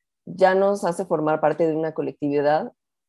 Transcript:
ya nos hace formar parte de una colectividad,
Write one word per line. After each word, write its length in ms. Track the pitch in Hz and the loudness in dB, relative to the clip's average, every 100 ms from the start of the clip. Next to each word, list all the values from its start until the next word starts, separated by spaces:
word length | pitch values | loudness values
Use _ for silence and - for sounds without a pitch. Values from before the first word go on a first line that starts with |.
| _ _ - | _ _ -10
ya 280 | 180 185 | 2 4
nos 300 | 190 196 202 | 4 2 0
hace 220 | 180 175 180 | -2 -4 -2
formar 340 | 160 156 156 | -2 0 2
parte 260 | 151 151 160 | 0 2 0
de 80 | |
una 200 | 156 160 | 0 -4
colectividad, 800 | 156 139 - 147 143 143 156 240 _ _ _ | -4 -8 -4 -2 0 2 0 -2 _ _ _